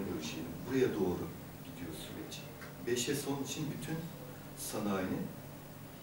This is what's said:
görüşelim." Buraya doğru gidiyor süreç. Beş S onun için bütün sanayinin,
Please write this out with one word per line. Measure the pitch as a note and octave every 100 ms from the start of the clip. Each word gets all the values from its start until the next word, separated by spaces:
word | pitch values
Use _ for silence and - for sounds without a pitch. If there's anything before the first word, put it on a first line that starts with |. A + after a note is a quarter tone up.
| -
görüşelim." | - - - - - -
Buraya | C3 A#2+
doğru | G#2+ F#2 E2+ - - - - -
gidiyor | - E3
süreç. | - - - - - - - - - A#2
Beş | A#2+
S | - C#3 C#3
onun | C#3
için | C3 - - -
bütün | - D#3+ - - - - - -
sanayinin, | - A2 G#2 G2 F#2 - - - - - - - - -